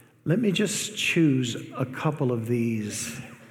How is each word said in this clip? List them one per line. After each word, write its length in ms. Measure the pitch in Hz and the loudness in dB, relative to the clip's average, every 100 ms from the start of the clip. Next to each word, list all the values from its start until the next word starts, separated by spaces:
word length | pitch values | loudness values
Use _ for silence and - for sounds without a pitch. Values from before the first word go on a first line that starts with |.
| - _ - | -20 _ 0
Let 140 | 190 | 2
me 120 | 214 | 2
just 440 | 170 202 - - - | 2 0 -2 -6 -4
choose 600 | - 170 156 131 120 113 - - | 0 4 6 6 2 -4 -8 -6
a 80 | 131 | -6
couple 460 | - 160 143 131 | -2 -2 0 0
of 160 | 120 113 | 0 0
these 720 | 120 117 110 104 - - - - - - | 0 2 0 -4 -6 -8 -10 -14 -18 -20